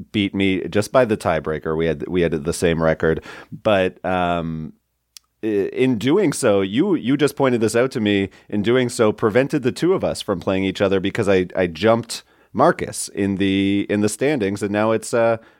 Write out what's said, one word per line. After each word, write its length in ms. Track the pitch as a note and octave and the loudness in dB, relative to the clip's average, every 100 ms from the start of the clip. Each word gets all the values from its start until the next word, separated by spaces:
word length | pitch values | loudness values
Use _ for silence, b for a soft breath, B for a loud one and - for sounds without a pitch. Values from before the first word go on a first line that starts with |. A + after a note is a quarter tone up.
| - | -6
beat 200 | G#2+ G2 | -2 -2
me 320 | G2 G2 F#2+ - | 0 0 0 -2
just 240 | G2+ G2+ | -2 0
by 100 | C3+ | 2
the 140 | A#2+ G#2+ | 2 0
tiebreaker. 580 | G2+ D#2+ D#2 D2+ E2 D#2+ | 0 -2 -2 -4 -4 -2
We 100 | E2 | -2
had, 220 | D2+ - | -2 -2
we 140 | F2+ | 0
had 100 | E2+ | 0
the 220 | D#2+ D2+ | 0 -4
same 280 | E2 F2 D#2+ | -2 0 2
record. 440 | D#2+ D#2+ E2 D#2 B B B | 2 2 0 0 B B B
But, 520 | - A2 G2+ F#2 - F2 | -6 0 2 0 -4 -4
um, 680 | F#2 F2 E2+ E2 D#2+ D#2+ - _ _ _ - _ _ | -2 -2 -2 -4 -8 -10 -14 _ _ _ -20 _ _
i-, 40 | A2 | -2
in 500 | G2+ F#2 - C3 A#2 | -2 -2 0 0 0
doing 340 | A#2+ F#3 F3+ | 0 2 0
so, 300 | C#3 B2 G2+ | 0 2 2
you, 340 | G2 A2 G3+ F3 | 2 0 0 0
you 220 | A2 C#3+ | 0 0
just 180 | C#3+ - | 0 0
pointed 240 | C3+ A#2+ | 0 2
this 160 | A2 A#2 | 2 2
out 160 | C3 | 0
to 80 | C3 | 0
me, 300 | G#2 G2+ G2 B - | 2 2 0 B -6
in 140 | G#2+ | -2
doing 260 | G2+ B2+ B2 | 2 2 2
so, 240 | - G#2+ | 2 2
prevented 520 | G#3 A2+ A2 C#3 D3+ | 2 2 2 2 0
the 100 | B2 | -2
two 200 | A#2 D#3+ | 0 0
of 120 | F#3 F#2 | 0 -2
us 160 | D2+ | -4
from 180 | - F#2 | -4 -4
playing 240 | G#2 F#2+ | -2 0
each 160 | F#2+ E2+ | 0 0
other 220 | G2+ F#2+ | 0 2
because 260 | F#2 - G2+ | 0 0 2
I, 200 | F#2+ F2+ - | 2 2 0
I 100 | F2+ | -2
jumped 560 | D#2 G#2+ A#2 A2+ - b b b - | 0 2 2 -2 -12 b b b 0
Marcus 520 | D3+ F3+ - - - | 2 2 -4 -8 -8
in 300 | - G2 F#2+ | -2 -2 0
the, 500 | G2 G2 G2 G2+ - | 0 2 0 0 0
in 120 | G#2 | 0
the 80 | G#2 | 0
standings, 520 | - C3 D3+ G2 G2+ | 0 -2 0 -2 -2
and 100 | G#2 | -2
now 200 | G#2 A2 | 0 0
it's, 200 | A2 - | 0 -2
uh, 260 | A#2+ A#2 A2+ b b | 0 0 0 b b